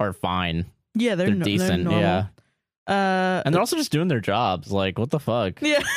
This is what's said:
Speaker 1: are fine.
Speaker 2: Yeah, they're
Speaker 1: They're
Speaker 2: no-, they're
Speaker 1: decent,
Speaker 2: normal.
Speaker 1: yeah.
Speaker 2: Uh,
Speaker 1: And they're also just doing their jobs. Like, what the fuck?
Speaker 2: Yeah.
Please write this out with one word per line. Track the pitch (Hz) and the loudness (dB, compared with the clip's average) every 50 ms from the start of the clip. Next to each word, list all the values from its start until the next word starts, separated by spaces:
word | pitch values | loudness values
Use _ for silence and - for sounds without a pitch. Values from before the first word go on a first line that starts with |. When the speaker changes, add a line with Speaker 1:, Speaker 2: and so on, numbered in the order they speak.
Speaker 1:
are | 107 101 92 | -4 -4 -4
fine. | - - 92 90 92 90 87 82 82 90 - - _ _ _ _ | -4 -4 -2 -2 0 -2 -2 -2 -2 -4 -6 -8 _ _ _ _
Speaker 2:
Yeah, | 220 233 240 208 | -2 0 0 0
they're | 170 180 | 0 2
Speaker 1:
They're | 190 208 | 0 2
Speaker 2:
no-, | 190 170 | 0 0
they're | 104 101 | 0 0
Speaker 1:
decent, | 175 180 185 175 175 - | 0 0 0 0 0 0
Speaker 2:
normal. | - 101 107 | 0 2 2
Speaker 1:
yeah. | 101 95 90 92 101 101 - _ _ _ _ _ _ _ _ _ _ | 2 2 2 0 -2 -4 -8 _ _ _ _ _ _ _ _ _ _
Speaker 2:
Uh, | - 196 196 196 190 190 185 185 185 185 180 - | -2 0 0 0 0 0 0 0 0 0 0 0
Speaker 1:
And | 139 156 | 0 2
they're | 175 | 2
also | 214 - - | 2 0 0
just | 320 294 - - | -2 -2 0 0
doing | 147 170 185 | 0 0 2
their | 151 117 | 0 0
jobs. | 101 - 98 110 123 104 92 85 - - 101 | 0 0 0 2 2 2 0 -2 -2 -2 -2
Like, | 98 95 95 90 - | 0 0 0 0 -2
what | 110 139 | -2 -2
the | 160 151 | -2 -4
fuck? | - - 110 120 110 95 - - - | -2 0 0 0 0 -2 -2 -2 -2
Speaker 2:
Yeah. | 302 294 285 - - 855 | 0 2 2 0 0 -4